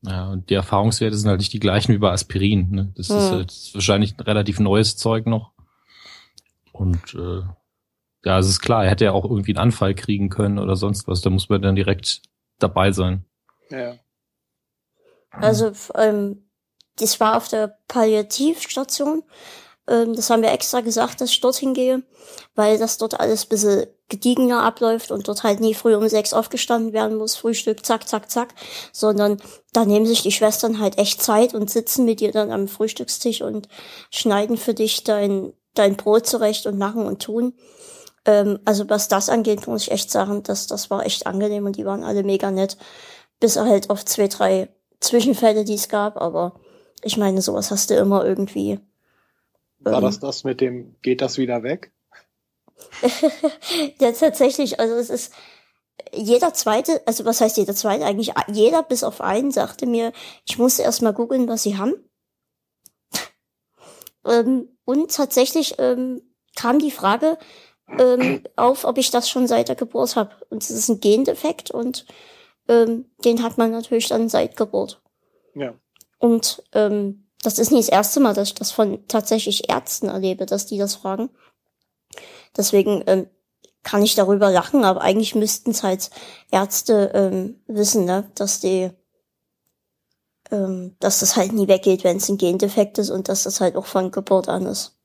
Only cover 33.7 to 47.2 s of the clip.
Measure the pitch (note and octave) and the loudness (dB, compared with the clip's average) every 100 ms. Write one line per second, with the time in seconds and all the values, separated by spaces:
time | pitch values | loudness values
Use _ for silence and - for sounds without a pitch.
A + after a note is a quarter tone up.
33.7 | - - - - - A3+ G3+ G#3+ A#3 - | -20 -20 -20 -12 -4 0 2 0 -2 -2
34.7 | G#3+ A3 - - G#3 G3+ G3 F#3 - _ | -2 -2 -2 0 0 0 -2 -6 -14 _
35.7 | - G3+ G3 - G#3+ A3+ A#3+ G#3+ G#3 - | 2 2 2 2 2 2 0 0 0 -4
36.7 | G3 G3 A3+ G3+ G3 - A3 B3 - _ | -2 -4 -4 -6 -6 -6 -4 -4 -6 _
37.7 | _ - - - _ - G#3 G3+ G3+ - | _ -20 -20 -20 _ 2 4 4 0 0
38.7 | G#3 G3+ G#3 - G3 G3 A#3 A3 G#3 - | 0 0 -2 0 0 2 0 0 -2 -2
39.7 | A3+ - G3 - G#3+ G3 G3+ G3+ G3 - | -6 -4 -4 -2 -2 -2 -4 -4 -6 -6
40.7 | G#3 - G3+ - - - F#3+ G#3 G#3 G3+ | -8 -6 -4 -4 -4 -4 -2 -2 -2 -6
41.7 | G3+ G3 G3 A3 G3+ G3 G3 G3 F#3+ G3 | -6 -6 -6 -4 -4 0 -2 -2 -2 -2
42.7 | - - - - - _ _ A3+ - G#3+ | -4 -18 -20 -20 -20 _ _ 0 2 2
43.7 | G3+ G3 G3+ - - G3+ - G3 F#3+ F#3+ | 2 2 -4 -4 -2 -2 0 0 0 -2
44.7 | _ _ _ - A#3+ A#3 A3 A3+ G#3+ G#3 | _ _ _ 0 2 2 4 4 2 0
45.7 | G#3 - G#3 G#3 G#3 E3+ E3 F3 - _ | -4 -2 -2 -2 -4 -4 -2 -4 -6 _
46.7 | _ _ - G#3+ G#3 | _ _ -14 -6 0